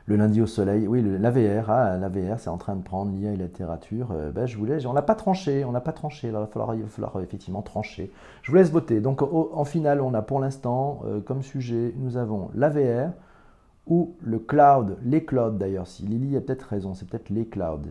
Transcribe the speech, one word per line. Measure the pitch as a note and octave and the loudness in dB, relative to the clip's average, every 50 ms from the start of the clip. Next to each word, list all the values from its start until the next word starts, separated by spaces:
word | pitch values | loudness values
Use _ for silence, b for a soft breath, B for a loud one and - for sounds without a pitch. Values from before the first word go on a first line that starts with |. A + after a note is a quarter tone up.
| B | B
Le | B G#2 | B 4
lundi | G#2 G#2+ G#2+ G#2 A2+ | 4 4 6 4 4
au | A2 | 2
soleil, | - - G#2+ F#2+ G2 G#2 A2 G#2+ | 2 2 0 2 2 2 2 2
oui, | G2 A#2+ B2+ | 2 2 2
le, | A2 G2+ F#2+ | 2 2 2
la | F#2 G#2+ A#2+ | 2 2 2
V | A#2+ C3 A2 G2+ G2+ A2+ | 4 4 4 4 2 2
R, | A2 G#2 | 2 2
ah, | A2+ C3 A#2+ G2 F#2 | 2 4 4 2 0
la | F#2 G2 F#2+ | 0 -2 -2
V | F#2 G2 F2+ F#2+ | -2 -2 -2 -2
R, | A2+ B2 | -4 -4
c'est | - F2 | -6 -6
en | E2+ F2+ | -8 -6
train | - G#2+ G2 | -6 -6 -6
de | F#2+ | -6
prendre | F2+ - F#2 F#2+ G2+ G2+ | -6 -6 -4 -4 -2 -2
l'I | F#2+ F#2+ G#2 | -4 -2 -2
A | G#2 | -2
et | G#2 | -2
la | F#2 F#2 | -4 -4
littérature. | E2+ - - F2+ E2 E2 D#2+ - - G#2 A#2 B2+ G#2 | -6 -8 -8 -6 -6 -6 -8 -8 -8 -6 -6 -4 -4
Euh, | E2+ D#2 D2+ D2+ | -4 -4 -4 -4
ben, | - F2+ B2+ | -4 -4 -4
je | B2+ A2 | -4 -4
vous | G#2 G#2+ | -4 -2
laisse, | A#2 D3+ D#3 B2+ | -2 -2 -2 -2
on | A#2+ | -2
n'a | C3+ C#3+ | -2 0
pas | - - G#3+ | 2 0 0
tranché, | - - F#3+ F#3 F#3+ - C#3+ C#3 C#3 C#3 | 2 2 0 0 0 0 0 0 0 0
on | B2 | -2
n'a | A#2+ B2 | -2 -4
pas | - D#3+ | -4 -4
tranché, | D#3 - - D3+ - - B2 A#2 | -6 -6 -8 -10 -8 -6 -6 -4
là, | A2 G#2+ | -4 -4
il | |
va | G#2+ | -4
falloir, | G#2+ - A2 A2 A#2 A2+ | -4 -4 -4 -4 -4 -4
il | A2 | -4
va | A2 G#2+ | -6 -8
falloir, | - - G#2+ - - | -8 -8 -8 -6 -6
euh, | F#2+ | -6
effectivement | F2+ - G#2+ F#2+ - - F#2+ F#2+ | -8 -8 -10 -10 -10 -8 -8 -8
trancher. | F#2 - - G#2 - - - - F#2 - B B B B B B | -8 -8 -6 -8 -8 -8 -8 -10 -12 -12 B B B B B B
Je | B A#2+ | B 4
vous | D3+ | 6
laisse | F#3+ F#3 D#3 | 8 8 8
voter. | D#3+ E3 - - A2+ G#2+ | 6 2 2 2 2 2
Donc, | A2 C3+ C3+ C#3 | 2 2 0 0
au, | C#3+ C#3 E3 D#3+ D#3+ - | 0 0 2 0 0 0
en | - D3+ C#3 | -2 -4 -2
finale, | C#3 - E3 D3+ C#3+ C#3+ C#3+ | -2 0 0 2 2 2 2
on | C3+ B2+ A#2+ | 2 0 0
a | G#2+ | -2
pour | G#2+ - C3+ C3+ | -2 -2 -2 -2
l'instant, | C3+ C3+ C3+ - - A#2+ B2 C3 C#3 C#3+ C3+ G#2+ A2 | -2 -2 -4 -4 -4 -2 0 0 -2 -2 -4 -6 -6
euh, | G#2+ G#2 G#2 | -4 -4 -4
comme | - - B2+ C#3 | -4 -4 -4 -6
sujet, | C3+ - - C3+ B2 A#2+ A#2+ A#2 A#2+ A#2 A#2 C3+ | -6 -6 -6 -6 -4 -2 -2 -2 -2 -2 -4 -4
nous | C3 B2 A#2+ | -6 -4 -4
avons | B2 A#2+ G#2+ G#2+ G2 - - - | -2 -2 -2 -2 -4 -4 -4 0
la | A2 C#3 D#3 | 2 2 2
V | D3 D3 C3+ A#2+ A2+ B2 C#3+ | 4 4 2 2 2 0 0
R | F3 - b b b b b b b b b b b b b - | -2 -4 b b b b b b b b b b b b b -2
ou | - E3+ F3 E3 - - - | 2 2 2 2 0 -4 -8
le | - A#2 A2+ A2 | -6 -4 -4 -4
cloud, | A2 - C#3+ D3 C#3+ C#3+ C#3 C3+ A2 F#2+ F#2+ - B2 | -2 2 6 8 8 10 8 8 4 0 -4 -4 -2
les | A#2+ D3+ D#3+ D#3 | 0 0 0 0
clouds | - B2+ B2 A2+ A2 | 0 0 2 2 2
d'ailleurs. | G#2+ F#2+ G2 F#2+ G2 F#2 F2+ | 0 -2 -2 -2 -2 -4 -6
Si | - - - F#2 | -8 -10 -8 -6
Lily | G2+ A2+ B2 C3+ C#3+ C#3 | -4 -2 -2 -2 0 -2
a | B2 | -2
peut-être | - - C3 C3 | -2 -2 -6 -6
raison, | - - G#2+ G2+ F#2 F#2+ F#2 | -6 -6 -6 -6 -4 -6 -8
c'est | - F2+ - | -10 -10 -10
peut-être | A#2 A2 - - | -10 -10 -6 -4
les | G2+ A2+ A2+ | -4 -2 -2
clouds, | A2+ - G2 E2+ D#2+ D#2 D2+ C#2+ D2+ | -4 -4 -4 -4 -4 -4 -6 -8 -10